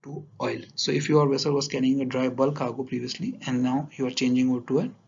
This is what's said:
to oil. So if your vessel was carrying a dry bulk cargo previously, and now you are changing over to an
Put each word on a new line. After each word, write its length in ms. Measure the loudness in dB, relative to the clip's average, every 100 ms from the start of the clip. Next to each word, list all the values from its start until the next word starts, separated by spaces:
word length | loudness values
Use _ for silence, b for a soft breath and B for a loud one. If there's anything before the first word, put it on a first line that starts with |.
to 220 | -12 -14 -14 -6
oil. 180 | -6 -6 -8
So 160 | -4 0
if 180 | 0 4
your 200 | 4 6
vessel 260 | 2 2
was 140 | 0 0
carrying 320 | 0 2 2
a 40 |
dry 240 | 0 0 0
bulk 280 | 2 0 2
cargo 260 | -4 -4
previously, 560 | -6 -6 -6 -6 -6 -6 -4
and 160 | 0
now 260 | 0 -2 -4 -4
you 100 | -4
are 20 |
changing 400 | 0 2 4 2
over 160 | 0 0
to 140 | 0
an 140 | 0 -8